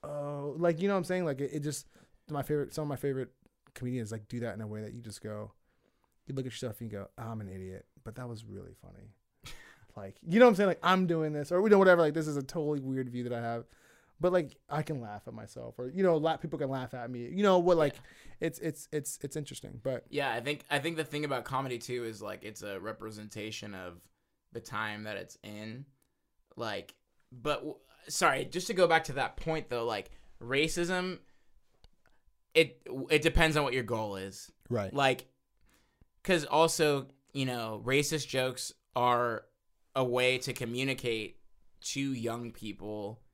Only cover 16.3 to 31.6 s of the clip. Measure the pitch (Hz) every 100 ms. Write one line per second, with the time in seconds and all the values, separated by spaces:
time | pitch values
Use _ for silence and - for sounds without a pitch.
16.3 | 151 165 147 139 131 127 127 120 123 120
17.3 | 175 202 185 175 170 147 - - - -
18.3 | - 165 160 165 147 - 151 143 - 143
19.3 | 156 143 127 - 120 135 127 - - 139
20.3 | 117 123 147 - 147 143 165 151 147 151
21.3 | 135 113 135 135 120 113 123 113 107 104
22.3 | 98 107 104 104 98 98 107 110 107 107
23.3 | 110 107 107 107 98 90 87 _ _ _
24.3 | _ _ 120 113 107 107 104 107 101 95
25.3 | - 104 104 110 120 139 _ _ _ _
26.3 | _ _ - 110 101 98 - _ _ _
27.3 | 127 120 147 147 - _ _ - - 170
28.3 | 131 127 170 180 190 175 165 165 139 123
29.3 | - - 160 - 120 117 107 - - -
30.3 | - 117 139 156 170 170 185 185 180 _
31.3 | _ _ -